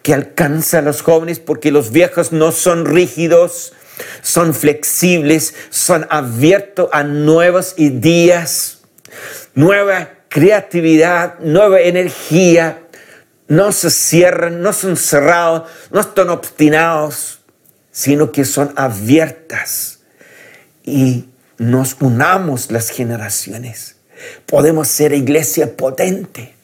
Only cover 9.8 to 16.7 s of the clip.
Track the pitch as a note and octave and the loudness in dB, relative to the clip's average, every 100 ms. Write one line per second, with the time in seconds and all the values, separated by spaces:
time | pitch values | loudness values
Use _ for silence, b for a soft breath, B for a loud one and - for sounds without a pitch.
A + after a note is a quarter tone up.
9.8 | G3+ F#3 D#3+ _ _ D3 F3 G#3 G3 F3 | 0 -2 -6 _ _ 2 4 4 0 -2
10.8 | E3 D#3+ E3 F3 F3 - D#3+ D#3+ G#3 F#3+ | 2 4 4 2 -2 -6 0 4 6 4
11.8 | F3 F3+ F3+ - - D#3+ F3+ E3+ E3 - | 4 0 -2 -6 0 2 4 4 2 -6
12.8 | - B B B B _ _ D3+ G#3 - | -20 B B B B _ _ 2 2 0
13.8 | E3 - - E3+ F3+ - E3+ E3+ F#3 - | -2 -2 0 4 4 2 -4 -4 -4 -2
14.8 | F#3+ D#3+ - C#3+ C#3+ F3 E3+ E3 D#3+ B | -4 -4 0 2 2 2 2 -2 -6 B
15.8 | B - - - F3+ E3+ - - D3+ | B -4 -2 0 0 -2 -8 0 2